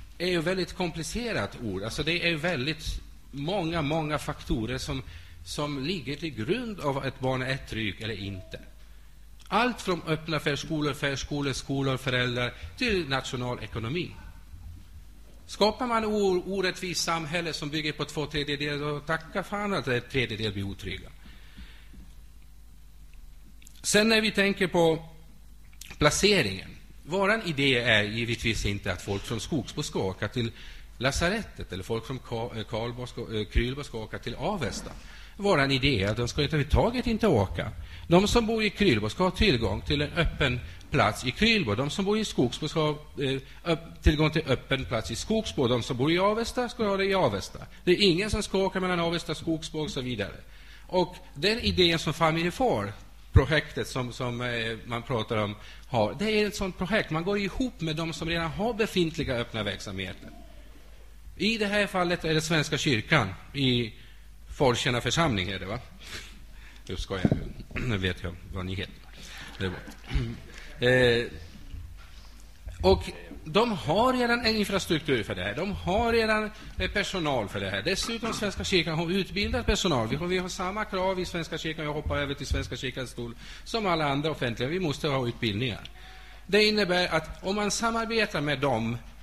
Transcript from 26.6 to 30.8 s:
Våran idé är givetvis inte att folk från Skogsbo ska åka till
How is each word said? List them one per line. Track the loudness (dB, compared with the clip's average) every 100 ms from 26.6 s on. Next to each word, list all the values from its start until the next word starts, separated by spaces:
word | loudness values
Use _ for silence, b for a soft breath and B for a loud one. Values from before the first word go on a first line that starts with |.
| -10 -16 -18 -18 -4
Våran | 0 2 2
idé | 0 2 4 4
är | 6 4
givetvis | 4 0 -2 0 0 2 0
inte | 0 -2
att | -4
folk | -2 -2
från | -2 -6
Skogsbo | -2 -2 -2 -4
ska | -4 -2
åka | -2 -2 -4
till | -2 -2 -4 B B